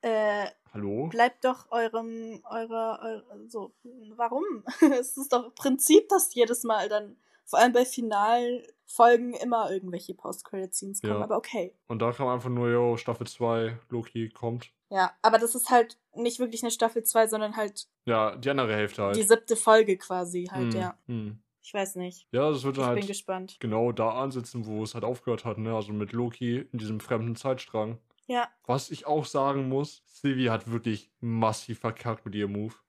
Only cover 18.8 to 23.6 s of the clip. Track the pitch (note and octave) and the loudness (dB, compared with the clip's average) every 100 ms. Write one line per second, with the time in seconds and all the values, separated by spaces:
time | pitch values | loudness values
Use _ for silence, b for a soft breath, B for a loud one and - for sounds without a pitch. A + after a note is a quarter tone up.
18.8 | G#2 - G2+ G2+ G#3 A3+ - A3 - A3 | 0 0 0 2 4 4 4 0 6 6
19.8 | G#3+ F#3+ - F#3 F3 F3+ F3+ C#3+ A#2+ A2+ | 6 0 -2 -6 -4 -6 -6 -4 -2 -2
20.8 | F3+ - - A#2 G#2+ A2 _ _ - G#3 | -4 -8 -10 -8 -8 -12 _ _ -10 -6
21.8 | G3 F#3 F3+ F3 _ A#3+ D3 C#3+ C3+ C3+ | -6 -6 -10 -12 _ 0 0 0 -2 -2
22.8 | B2+ A#2+ G3+ G3 - F#3 F#3 - | 0 0 -2 -8 -6 -8 -8 -10